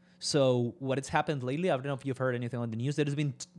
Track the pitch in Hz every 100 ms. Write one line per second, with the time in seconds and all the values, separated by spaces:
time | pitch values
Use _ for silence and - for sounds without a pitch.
0 | _ _ - 151 131 123 120 - 135 131
1 | 135 156 151 147 123 147 185 139 139 135
2 | 135 123 131 120 120 120 120 113 131 147
3 | 147 143 147 123 -